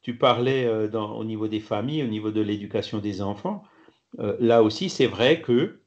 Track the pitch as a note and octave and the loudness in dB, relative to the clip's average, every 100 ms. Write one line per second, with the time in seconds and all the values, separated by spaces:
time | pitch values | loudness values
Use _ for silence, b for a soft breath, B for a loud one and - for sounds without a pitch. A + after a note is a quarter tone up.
0 | - A#2 C3+ A#2 B2 C3+ B2 A2 G#2+ A2 | -10 0 2 4 2 0 0 0 -2 -4
1 | G#2 A2+ A2 A2 G#2+ G#2+ G#2+ A2 A#2+ D#3 | -6 -6 -8 -6 -4 -6 -4 -4 -4 -4
2 | B2+ G#2+ G#2+ G#2+ G2+ G#2 G2+ G#2+ - A2 | -4 -4 -4 -2 -2 -4 -4 -6 -4 -6
3 | G2+ F#2+ G2+ G2+ F#3 G3+ b b b b | -6 -4 -6 -4 -6 -8 b b b b
4 | _ - G#2 G2 A#2 A#2 G#2+ G#2+ F#3 - | _ -8 -6 0 6 6 6 2 -6 2
5 | B2 G2 B2 D#3+ - A#2+ E3+ - | 0 4 4 4 2 2 2 -6